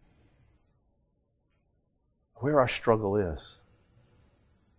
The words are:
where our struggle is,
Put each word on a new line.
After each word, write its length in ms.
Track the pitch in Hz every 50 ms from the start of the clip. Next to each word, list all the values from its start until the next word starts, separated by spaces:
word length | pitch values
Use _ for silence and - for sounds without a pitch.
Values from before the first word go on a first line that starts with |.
| _ _ _ _ _ _ _ _ _ _ _ _ _ _ _ _ _ _ _ _ _ _ _ _ _ _ _ _ _ _ _ _ _ _ _ _ _ _ _ _ _ _ _ _ _ _ _ -
where 200 | 117 143 151 143
our 80 | 127
struggle 500 | 120 - - - 120 113 110 107 98 101
is, 420 | 107 98 85 78 - - - - - _ _ _ _ _ _ _ _ _ _ _ _ _ _ _ _ _ _ _ _ _ _ _